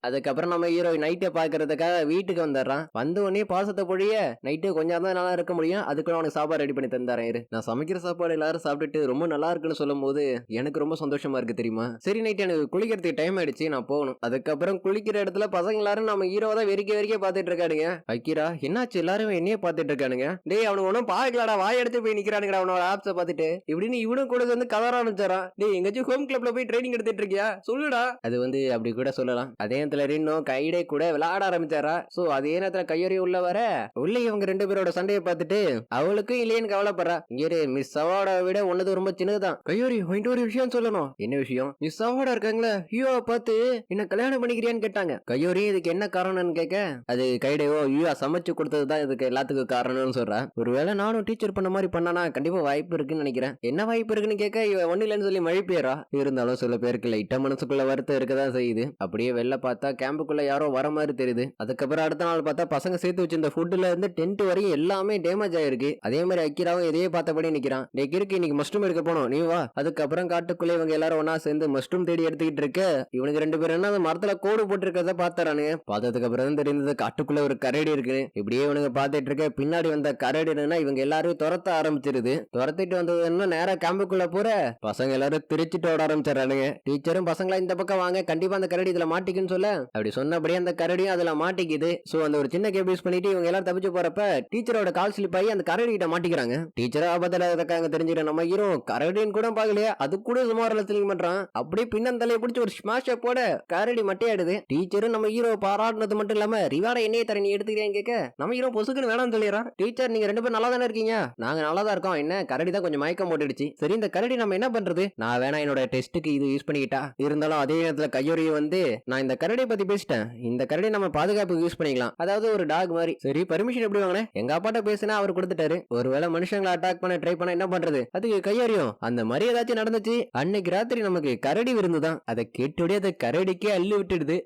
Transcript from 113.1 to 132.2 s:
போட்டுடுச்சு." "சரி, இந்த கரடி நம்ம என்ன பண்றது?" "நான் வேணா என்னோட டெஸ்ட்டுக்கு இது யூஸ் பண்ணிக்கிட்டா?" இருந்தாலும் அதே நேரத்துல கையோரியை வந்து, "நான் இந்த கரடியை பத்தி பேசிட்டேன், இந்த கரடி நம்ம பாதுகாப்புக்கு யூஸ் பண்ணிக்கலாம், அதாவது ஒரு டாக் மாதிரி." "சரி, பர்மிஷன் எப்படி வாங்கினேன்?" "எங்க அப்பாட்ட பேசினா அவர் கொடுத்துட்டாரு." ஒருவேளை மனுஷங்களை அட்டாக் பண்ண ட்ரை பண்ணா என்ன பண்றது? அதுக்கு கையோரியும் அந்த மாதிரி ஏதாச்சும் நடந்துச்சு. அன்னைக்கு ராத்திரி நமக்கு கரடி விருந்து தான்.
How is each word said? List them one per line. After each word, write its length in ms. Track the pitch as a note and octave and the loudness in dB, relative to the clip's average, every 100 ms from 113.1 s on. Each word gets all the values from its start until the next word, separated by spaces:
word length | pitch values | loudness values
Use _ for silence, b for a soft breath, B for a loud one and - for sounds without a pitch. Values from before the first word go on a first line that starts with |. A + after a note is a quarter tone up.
| F3+ F#3 | -2 0
போட்டுடுச்சு." 340 | D#3 C#3+ - C#3+ - | 0 0 -2 -6 -2
"சரி, 140 | D3+ A3 | 0 0
இந்த 120 | G#3 F3+ | 0 0
கரடி 200 | A#3 B3+ | 0 0
நம்ம 140 | G#3+ F#3+ | 0 0
என்ன 120 | B3+ A3+ | 0 0
பண்றது?" 300 | F#3 E3+ G3 - | 0 0 -2 -2
"நான் 180 | A2+ B2 | 0 0
வேணா 160 | C3 D3+ | 2 0
என்னோட 180 | D3 C3+ B2+ | 0 0 0
டெஸ்ட்டுக்கு 380 | C3 B2+ F3 D#3 C#3+ | -2 -2 -4 0 0
இது 100 | C#3 | 2
யூஸ் 120 | C#3 - | 0 0
பண்ணிக்கிட்டா?" 340 | D3 C3+ C3+ C#3 B2+ C#3+ | -2 0 -2 -4 -2 0
இருந்தாலும் 340 | D3+ D3+ D#3 | 2 2 2
அதே 140 | C#3 D#3+ | 2 2
நேரத்துல 260 | E3 C#3+ D3 C3 | 2 0 0 0
கையோரியை 360 | C#3+ E3 D#3+ D3+ | 0 2 2 2
வந்து, 220 | D3+ F#3 D#3+ A2 - | 2 2 2 0 -2
"நான் 140 | C3 C3+ | -2 0
இந்த 100 | B2+ | 0
கரடியை 260 | D#3+ A#3+ B3+ | 0 0 0
பத்தி 140 | G#3+ F#3+ | 0 0
பேசிட்டேன், 340 | G3+ - B2+ A2+ A#2 A#2+ | -2 0 -2 -2 -6 -4
இந்த 120 | B2 C3 | -2 0
கரடி 180 | D3+ G#3+ G#3 | 0 0 0
நம்ம 140 | F#3 D3 | 0 0
பாதுகாப்புக்கு 460 | F3 G#3 F#3+ E3+ E3+ | 0 0 0 2 0
யூஸ் 120 | - | 0
பண்ணிக்கலாம், 340 | D#3 B2+ A#2+ - | 0 0 -2 -2
அதாவது 240 | E3+ G#3 A3 G#3+ | 0 2 2 2
ஒரு 100 | D#3 | 2
டாக் 220 | D#3+ F#3 E3 | 0 0 0
மாதிரி." 160 | E3 D3 C3+ | 0 -2 -2
"சரி, 160 | C#3+ F3+ | 0 0
பர்மிஷன் 340 | D#3+ A3+ B3 A3 | 0 0 0 0
எப்படி 160 | G3+ | 2
வாங்கினேன்?" 240 | F#3+ F#3 A3 - | 2 0 -2 -4
"எங்க 100 | A#2 D#3+ | 0 0
அப்பாட்ட 240 | G#3 A3+ G#3 | 0 0 0
பேசினா 260 | G#3 G#3+ G#3+ | 0 0 0
அவர் 160 | G3 F3+ | 0 0
கொடுத்துட்டாரு." 400 | F#3 E3+ D#3 E3+ - A#2+ | -2 0 0 0 0 0
ஒருவேளை 300 | B2+ C3+ E3+ E3 | 2 2 2 0
மனுஷங்களை 360 | F3+ G3+ F#3+ F3 | 0 0 0 2
அட்டாக் 260 | F3+ F3+ | 0 0
பண்ண 120 | F3+ F3 | -2 0
ட்ரை 100 | E3+ E3+ | 0 0
பண்ணா 160 | F3 F3 | 0 0
என்ன 100 | E3+ | 0
பண்றது? 280 | F#3 E3 C#3+ A#2 F#3+ | 0 2 0 0 -2
அதுக்கு 200 | A3+ G3+ F#3 | 0 2 2
கையோரியும் 460 | A3 A#3+ G#3+ B2+ G#2 A#2 | 2 4 2 2 -2 -2
அந்த 120 | A#2+ A2 | 0 0
மாதிரி 200 | C3 A3+ | 2 2
ஏதாச்சும் 300 | A#3+ A#3+ A#3 | 2 0 0
நடந்துச்சு. 340 | A3 A3+ G#3 A#3 - B2 | 0 0 0 0 0 -2
அன்னைக்கு 300 | D#3 G#3 F3 F#3 | 0 0 0 0
ராத்திரி 260 | A#3 A#3 G3+ | 0 0 0
நமக்கு 260 | F3+ C#3+ A#2+ C3+ | 0 0 0 0
கரடி 260 | E3+ B3 A#3 | 2 2 2
விருந்து 240 | F#3 D#3+ D#3 | 2 2 0
தான். 140 | D#3+ | -2